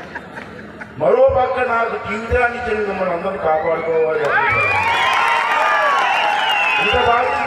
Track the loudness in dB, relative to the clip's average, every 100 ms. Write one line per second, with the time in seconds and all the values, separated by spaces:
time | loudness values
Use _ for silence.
0 | -12 -14 -14 -16 -14 -16 -16 -16 -14 -2
1 | 2 6 6 4 0 0 0 0 0 -4
2 | -6 -6 0 2 2 0 -4 -2 -2 -2
3 | -2 -2 -4 -2 0 0 0 -2 0 2
4 | 2 2 0 2 2 2 2 0 0 0
5 | 0 0 0 0 0 0 0 0 0 0
6 | 0 0 0 0 0 0 0 0 0 2
7 | 2 2 2 -2